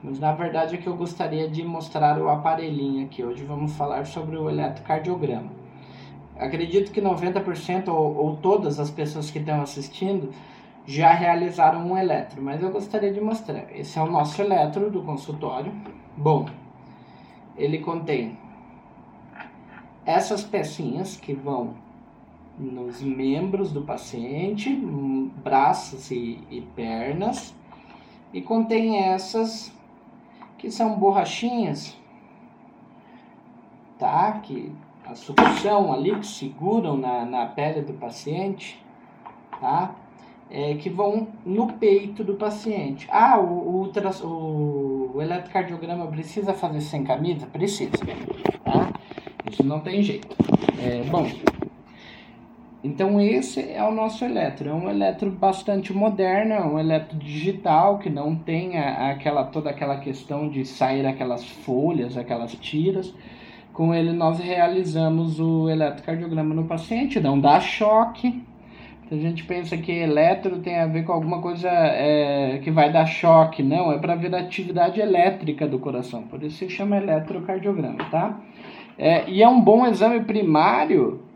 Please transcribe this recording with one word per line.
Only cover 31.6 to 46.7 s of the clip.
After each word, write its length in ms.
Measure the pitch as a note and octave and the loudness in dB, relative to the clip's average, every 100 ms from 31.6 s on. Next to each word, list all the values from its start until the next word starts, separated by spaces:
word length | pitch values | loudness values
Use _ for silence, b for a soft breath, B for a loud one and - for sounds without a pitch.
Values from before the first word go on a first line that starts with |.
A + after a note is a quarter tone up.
| F#3 D3 - - - - - - - - - - - - B B B B - - - - - - | -2 -4 -8 -18 -20 -20 -20 -20 -20 -20 -20 -20 -20 -20 B B B B -20 -20 -20 -20 -20 -4
tá? 360 | B2 D#3+ G3+ | 0 2 2
Que 380 | G#3+ - C3 - - - - | -2 -8 -10 -10 -14 -20 -20
a 120 | - - | -18 -18
sucção 760 | - D3 - - G3+ G#3 F3+ | 2 6 6 4 4 4 4
ali, 240 | C#3 D#3+ G#3+ | 2 0 -2
que 120 | - | -6
seguram 680 | - C3+ - F3 A3+ F3 C#3 | -10 -10 -4 0 0 0 -2
na, 300 | B2+ B2 A#2+ | -2 -2 -2
na 220 | B2+ A#2 | -4 -4
pele 340 | - D3+ D#3 | -2 -2 -2
do 120 | C#3 | -6
paciente, 840 | B2+ A#2+ - C#3+ E3 G3 G3 - - - - - - - - - - | -10 -12 -10 -8 -4 -4 -6 -12 -18 -20 -20 -20 -20 -20 -20 -18 -6
tá? 360 | B2+ D#3 F#3 - - B B B - | 0 0 -2 -8 -20 B B B -12
É, 280 | C#3+ D3 D3 | -6 -4 -4
que 160 | F#3 | -4
vão 380 | E3+ G#3 G#3+ A3 - | -2 0 0 -4 -10
no 300 | F3+ G3+ A#3 | -4 0 0
peito 500 | - A3 G3 G3+ - | 2 4 4 2 -6
do 120 | G3 G3+ | -4 -2
paciente. 720 | G#3+ G#3 A3+ G3+ C#3 C#3 - | -4 -4 -4 -4 -4 -8 0
Ah, 280 | - A#3 A#3 | 4 6 6
o, 120 | F3 | 4
o 260 | F3 E3 F#3 | -2 -2 -2
ultras-, 460 | G3 G#3 F#3+ F#3+ | -2 -2 -4 -4
o, 840 | E3 E3 D#3+ D3+ D3 C#3+ C#3 C3+ C3 C3 | -8 -6 -4 -2 -2 -2 -2 -2 -4 -4
o 40 | |
eletrocardiograma 840 | D#3+ F3+ F3+ F#3+ F3+ E3+ E3 F3 D#3+ | -4 -4 -2 -4 -4 -8 -6 -6 -6
precisa 480 | D#3 D#3+ G#3+ G3 | -8 -8 -6 -4
fazer 280 | F#3+ E3+ | -2 -4